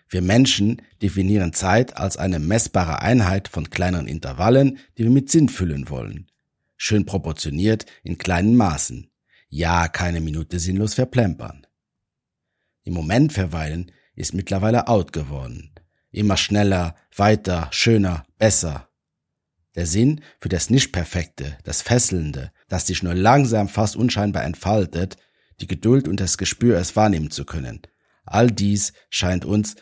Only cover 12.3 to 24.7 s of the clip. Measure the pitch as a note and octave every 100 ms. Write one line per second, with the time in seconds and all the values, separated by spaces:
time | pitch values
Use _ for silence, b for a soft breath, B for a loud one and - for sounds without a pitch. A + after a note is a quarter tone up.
12.3 | _ _ _ _ _ - F2+ D#2 A2+ D3+
13.3 | G#2 F#2 E2 D#2 D#2+ F2+ b b - -
14.3 | F2+ - G2 A2 A#2+ - A2 E2+ E2 C#2+
15.3 | C#2+ B1+ A#1+ D2+ _ b b b - G#2
16.3 | F#2+ - G#2 G#2 F#2 E2+ b b - G2+
17.3 | G#2+ - F2 D2 - - A2+ F#2+ E2 -
18.3 | _ A2 - E2+ C#2+ - _ _ _ _
19.3 | _ _ _ _ - F2 F#2 B2+ D3+ B
20.3 | B - F2+ - B2+ - F#2 D#2+ F2+ E2
21.3 | - C#2 D2 - - - B2 - F2+ D#2
22.3 | C2+ B1+ _ _ F#2 - F#2 F#2 F2 G2+
23.3 | C#3 C3 A2 G2 - A2 - A#2+ G#2 G2+
24.3 | - C2 F2 F#2